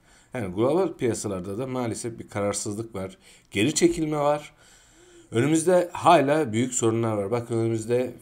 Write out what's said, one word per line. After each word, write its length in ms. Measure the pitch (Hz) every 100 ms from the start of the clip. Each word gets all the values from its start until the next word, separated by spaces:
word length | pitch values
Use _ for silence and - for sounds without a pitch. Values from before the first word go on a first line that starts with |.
| _ _ _
Yani 220 | 127 98 90
global 380 | 123 165 185
piyasalarda 640 | - 127 104 107 95 90 101
da 100 | 131
maalesef 520 | 127 120 101 120 117
bir 80 | 101
kararsızlık 680 | 107 101 101 110 104 113 98
var. 220 | 95 - - - _
Geri 220 | 98 117
çekilme 440 | - 170 170 156 151
var. 360 | 147 147 - - - - _ _ - - -
Önümüzde 580 | 110 139 160 156 180 175
hala 640 | - 151 170 135 151 143
büyük 200 | 107 127
sorunlar 440 | - 113 113 117 107
var. 140 | 98
Bakın 260 | 120 117 113
önümüzde 560 | 113 113 107 120 123 -